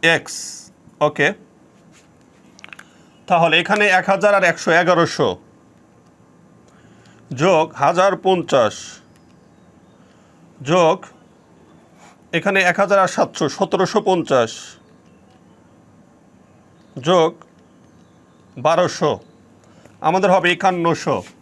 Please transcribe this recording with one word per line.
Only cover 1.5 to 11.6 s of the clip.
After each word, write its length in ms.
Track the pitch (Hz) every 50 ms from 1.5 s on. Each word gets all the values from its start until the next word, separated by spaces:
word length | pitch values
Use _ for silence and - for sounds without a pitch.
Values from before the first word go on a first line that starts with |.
| _ _ _ _ _ _ _ _ _ _ _ _ _ _ _ _ _ _ _ _ _ - _ - - - - _ _ _ _ _ _ _ _ -
তাহলে 320 | 185 170 165 165 156 170
এখানে 280 | 170 - 202 208 208 208
এক 180 | 185 185 180 -
হাজার 260 | 196 190 175 208 -
আর 80 | 196 190
একশো, 280 | 175 165 - - -
এগারোশো, 640 | 165 165 175 165 180 165 170 147 - - 156 110 90 - - - _ _ _ _ _ _ _ _ _ _ _ _ _ _ _ _ _ _ _ _ _ _ _ _ _ _ _ - - _ _ - - - - _ -
যোগ 400 | 123 143 185 185 156 160 - 123
হাজার 380 | - 139 143 160 170 185 202 190 175 -
পঞ্চাশ, 500 | 185 190 180 156 - - 135 117 107 - - - - - - _ _ _ _ _ _ _ _ _ _ _ _ _ _ _ - _ _ _ _ - _ _ _ _ _ _ _ _ - _ -
যোগ 440 | 139 123 160 185 175 160 180 185 - - - _ _ _ _ _ _ _ _ _